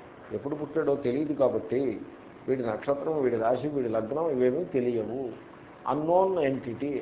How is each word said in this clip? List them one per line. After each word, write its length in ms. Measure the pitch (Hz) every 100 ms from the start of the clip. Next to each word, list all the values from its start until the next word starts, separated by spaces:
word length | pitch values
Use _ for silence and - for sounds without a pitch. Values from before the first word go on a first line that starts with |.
| - - -
ఎప్పుడు 220 | 107 139 147
పుట్టాడో 400 | 147 160 143 139
తెలియదు 380 | 123 135 151
కాబట్టి 680 | 139 127 107 - 123 135 98 - - - - -
వీడి 160 | 131
నక్షత్రం, 580 | 117 107 - 143 160 156
వీడి 140 | 127 113
రాశి, 320 | 113 127 147
వీడి 220 | 143 120
లగ్నం 400 | 110 107 143 170
ఇవేమీ 340 | 131 127 135
తెలియవు, 640 | 175 135 123 117 107 123 127 - - - - - -
అన్నోన్ 520 | 139 156 180 190 185
ఎంటిటీ 600 | 139 131 123 117 139 131